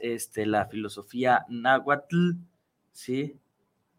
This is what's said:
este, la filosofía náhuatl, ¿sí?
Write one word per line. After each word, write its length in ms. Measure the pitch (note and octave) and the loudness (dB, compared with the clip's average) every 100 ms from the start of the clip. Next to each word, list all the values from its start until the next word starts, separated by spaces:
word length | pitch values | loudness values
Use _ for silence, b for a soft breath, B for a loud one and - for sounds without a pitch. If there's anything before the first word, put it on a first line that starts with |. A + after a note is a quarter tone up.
este, 420 | A#2 A2+ - A2 | -6 -6 -6 -4
la 220 | G#2+ G#2+ G2 | 0 0 0
filosofía 800 | G#2+ G#2 G2+ - B2 B2+ A#2+ - | -4 -8 -10 -10 -2 4 4 2
náhuatl, 840 | A#2 B2 C3+ C#3+ C#3+ - E3+ F3 F3 - _ _ _ _ | -2 2 2 2 -2 0 2 2 0 -8 _ _ _ _
¿sí? 460 | - - C3 D3 - _ _ _ _ _ | -14 -6 -4 -4 -8 _ _ _ _ _